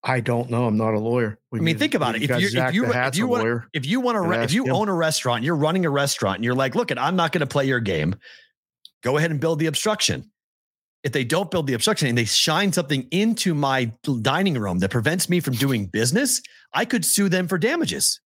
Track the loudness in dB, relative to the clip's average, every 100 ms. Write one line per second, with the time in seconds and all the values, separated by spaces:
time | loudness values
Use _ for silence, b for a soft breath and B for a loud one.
0 | -2 -2 0 -2 -2 -2 0 2 0 0
1 | 0 0 -2 -4 _ -2 -2 0 0 0
2 | 0 -2 -2 0 0 0 0 0 0 0
3 | 0 0 0 0 0 -2 -4 -8 -2 -2
4 | 0 0 0 0 0 0 0 0 0 0
5 | 0 0 0 0 0 0 2 2 0 0
6 | 0 0 -2 0 0 0 0 0 -2 -2
7 | 0 0 0 0 0 0 0 0 0 0
8 | -2 -4 B B B B _ _ -20 _
9 | 0 2 2 0 0 0 0 -2 -2 0
10 | 0 -2 -8 _ _ _ _ _ _ _
11 | -4 -2 0 0 0 -2 0 0 0 0
12 | 2 2 2 0 2 2 2 0 0 -2
13 | -2 0 0 0 0 2 2 2 0 -4
14 | -4 0 0 2 2 0 0 0 0 2
15 | 0 0 0 0 0 0 0 0 -2 0
16 | 2 2 2 -2 B B B -4 0 0
17 | 0 2 2 2 0 0 0 0 -2 0
18 | -2 -2